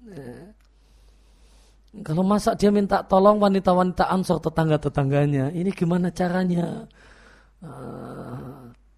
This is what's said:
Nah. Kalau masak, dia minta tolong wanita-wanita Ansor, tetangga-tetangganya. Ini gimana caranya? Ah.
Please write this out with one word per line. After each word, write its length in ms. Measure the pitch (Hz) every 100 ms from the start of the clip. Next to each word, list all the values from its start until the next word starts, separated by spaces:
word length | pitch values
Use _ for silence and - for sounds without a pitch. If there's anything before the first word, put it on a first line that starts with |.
| 233
Nah. 480 | 170 127 120 180 220 _ _ _ _ _ _ _ _ _ _ _ _ _ 202
Kalau 180 | - 156
masak, 380 | 190 208 226 185
dia 100 | 202
minta 320 | 208 196 190
tolong 400 | - 190 202 214
wanita-wanita 640 | 202 190 185 180 180 175 170
Ansor, 260 | 185 180 160
tetangga-tetangganya. 1120 | 160 160 160 151 143 143 139 143 147 143 135
Ini 200 | 175 185
gimana 400 | 190 170 175 175
caranya? 720 | 170 180 180 185 175 165 151 - - - - - - _ _
Ah. 1120 | 165 131 131 131 127 139 127 127 135 135 123 - _